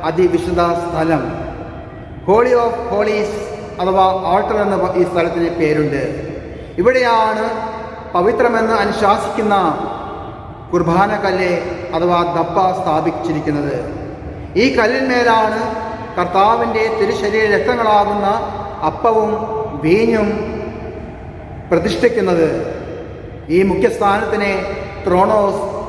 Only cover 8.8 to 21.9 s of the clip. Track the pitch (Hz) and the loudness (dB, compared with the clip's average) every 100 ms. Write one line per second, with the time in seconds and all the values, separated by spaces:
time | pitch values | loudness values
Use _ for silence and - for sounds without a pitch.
8.8 | 202 - 202 214 - - 214 202 175 - | 0 2 2 2 0 -2 2 2 2 0
9.8 | - - - - - - - - - 175 | -6 -8 -8 -10 -12 -14 -16 -16 -4 0
10.8 | 165 175 202 208 196 185 185 170 170 - | 2 2 2 0 0 0 0 0 -4 -8
11.8 | - 165 175 175 175 165 160 - 185 185 | -4 0 2 2 2 0 0 2 2 0
12.8 | - 156 165 - 170 156 156 147 143 123 | 0 0 0 -2 -4 -2 -2 -2 -2 -4
13.8 | 120 - - - - - - - 262 254 | -6 -8 -10 -12 -12 -12 -4 2 2 4
14.8 | 220 262 262 247 240 226 214 220 214 - | 2 2 0 2 4 4 2 0 -4 -4
15.8 | - - - - 175 190 202 233 233 220 | -6 -8 -6 -4 0 4 4 4 0 0
16.8 | 220 220 214 - 208 220 214 196 - 240 | 0 2 0 0 0 2 2 2 2 0
17.8 | 220 208 208 208 196 - - - - - | 4 4 4 0 0 0 -4 -8 -10 -4
18.8 | 156 - 233 220 214 214 - 143 - 143 | -4 0 2 2 2 -2 -4 -6 -6 -2
19.8 | 156 202 233 220 208 202 - - - - | 2 4 4 2 0 -2 -4 -6 -8 -10
20.8 | - - - - - - - - - 170 | -12 -12 -14 -14 -14 -14 -14 -14 0 0
21.8 | 214 | 2